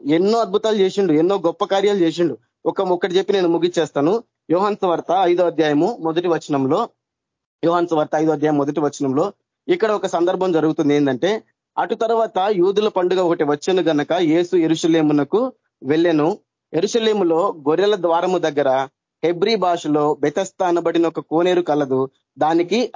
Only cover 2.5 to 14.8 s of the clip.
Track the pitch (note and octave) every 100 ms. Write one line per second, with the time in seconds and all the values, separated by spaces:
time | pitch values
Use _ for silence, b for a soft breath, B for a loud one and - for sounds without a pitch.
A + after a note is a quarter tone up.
2.5 | _ E3 E3 F#3 F3+ G3 F3 F#3+ G3 F3
3.5 | E3+ F3 F3 D#3 D3 D3 A3+ - _ -
4.5 | E3 G3+ G3+ F#3+ D#3+ - F3+ F3+ F3 F3
5.5 | D#3+ D#3 D3 F#3 A#3+ D#3+ D#3+ F3 D#3+ -
6.5 | C#3+ C3 E3+ A#3+ _ _ _ _ _ _
7.5 | _ E3 F3 E3+ D#3+ D3+ D#3 D#3+ D3 D3+
8.5 | D3 C#3+ D3+ D3 - C#3 C3+ G3 - _
9.5 | _ - F3 A3 G3+ F#3+ F3 F3 F#3 F#3+
10.5 | D#3+ D#3 D#3 C#3+ D3 C#3+ B2+ F3 A3 -
11.5 | _ _ - F#3 A3 A3+ A3+ A3 G3+ G3
12.5 | G3+ F3+ G3 G#3+ F#3+ F3+ F#3 F3 E3+ D3+
13.5 | D3 - F#3 E3 D3+ D3 E3+ E3 E3 F3
14.5 | F#3 D#3+ D#3+